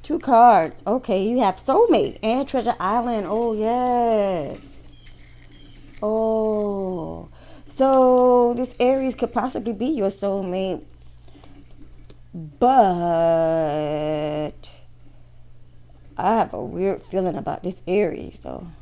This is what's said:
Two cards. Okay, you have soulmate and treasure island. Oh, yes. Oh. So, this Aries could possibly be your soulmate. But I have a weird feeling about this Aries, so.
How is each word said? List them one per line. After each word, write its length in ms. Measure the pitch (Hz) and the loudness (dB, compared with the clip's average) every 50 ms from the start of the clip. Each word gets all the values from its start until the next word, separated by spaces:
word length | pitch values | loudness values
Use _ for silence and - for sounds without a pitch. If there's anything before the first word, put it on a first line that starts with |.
| - | -6
Two 160 | - 302 330 | -6 -6 -6
cards. 640 | - 269 247 226 240 240 220 180 160 156 - - - | 0 4 6 8 8 8 8 6 2 0 -6 -8 -4
Okay, 380 | - 220 254 254 - 196 190 190 | -4 -4 -4 -2 -2 -2 -2 0
you 120 | 220 240 254 | 0 0 2
have 160 | 233 190 185 - - | 2 0 0 -2 -4
soulmate 560 | - 269 392 480 466 311 208 139 127 - - | 0 4 4 4 4 4 2 2 -2 -6 -4
and 260 | - 220 233 262 277 | -2 -2 -2 -2 -2
treasure 280 | - - 254 220 233 - - | -2 -4 -2 -2 -2 -4 -2
island. 460 | 180 185 214 240 233 247 233 214 196 | -4 -2 -2 -2 -2 -2 -4 -4 -4
Oh, 260 | 160 208 226 240 233 220 | -4 -2 -2 -2 -2 -2
yes. 1040 | 208 214 220 240 247 247 247 247 240 233 233 226 214 202 196 185 165 143 - - - - - - - - - - - - - - - - - - - - - - - - - - - - - - - 208 | -2 -2 -2 -2 0 0 0 0 0 2 2 2 0 0 0 -2 -4 -6 -8 -10 -14 -18 -20 -20 -20 -20 -20 -20 -20 -20 -20 -20 -20 -20 -20 -20 -20 -20 -20 -20 -20 -20 -20 -20 -20 -20 -20 -12 -6 -4
Oh. 1300 | 214 220 220 220 220 220 220 220 220 214 214 208 202 202 196 190 185 185 170 160 160 165 165 170 - - - - - - - - - - | -2 -2 0 0 0 0 0 0 0 -2 -2 -2 -4 -4 -4 -6 -6 -6 -8 -8 -10 -12 -12 -14 -16 -20 -20 -20 -20 -20 -20 -20 -18 -2
So, 800 | - 262 269 269 262 262 254 254 247 247 247 247 247 240 240 240 | 0 2 4 6 6 6 6 6 6 6 6 6 6 4 4 2
this 200 | 240 254 247 - - | -2 -4 -6 -2 0
Aries 360 | 247 247 269 269 262 262 233 | 2 2 2 2 0 -4 -2
could 180 | - 240 226 - | -4 -6 -4 -2
possibly 400 | 220 214 262 - 214 202 233 220 | -4 -4 -4 -6 -6 -6 -6 -6
be 140 | 190 233 | -4 -4
your 240 | 277 320 254 196 196 | -2 -2 0 -2 -2
soulmate. 720 | 196 - 202 202 196 196 190 180 180 190 190 190 175 - - - - - - - - - - - - - - - - - - - - - - - - - - - - - - - - | -2 -2 -4 -4 -2 -2 -4 -4 -4 -4 -4 -4 -6 -8 -10 -16 -20 -20 -20 -20 -20 -20 -20 -20 -20 -20 -20 -20 -20 -20 -20 -20 -20 -20 -20 -20 -20 -20 -20 -20 -20 -20 -20 -16 -16
But 360 | 175 160 151 143 - 240 247 262 262 214 190 180 175 170 170 170 165 165 165 165 165 165 160 165 160 160 151 147 151 151 147 151 151 151 151 156 151 151 151 151 151 151 147 - - - - - - - - - - - - - - - - - - - - - - - - - - - - - - - - - | -14 -14 -14 -4 0 2 4 6 6 4 4 2 0 0 0 0 2 2 2 2 2 2 0 0 0 0 -2 -2 -4 -4 -4 -4 -4 -4 -4 -4 -4 -4 -4 -4 -6 -6 -8 -10 -14 -20 -20 -20 -20 -20 -20 -20 -20 -20 -20 -20 -20 -20 -20 -20 -20 -20 -20 -20 -20 -20 -20 -20 -20 -20 -20 -20 -20 -20 -14 -10
I 180 | - - 190 226 | -2 0 0 2
have 180 | 226 175 - - | 2 0 -2 -4
a 80 | 92 123 | -10 -8
weird 380 | - 139 165 185 196 - - - | -8 -6 -4 -2 -2 -4 -4 -8
feeling 340 | - - 190 185 180 - | -6 -4 -2 -2 -2 -4
about 260 | 147 123 147 - - - | -6 -8 -8 -8 -6 -8
this 180 | 180 185 - - | -10 -10 -8 -6
Aries, 500 | - 185 208 208 156 - - - - - - - | -2 0 0 0 -2 -4 -8 -12 -16 -16 -16 -14
so. 240 | - - - 180 170 156 - | -14 -12 -12 -14 -16 -18 -20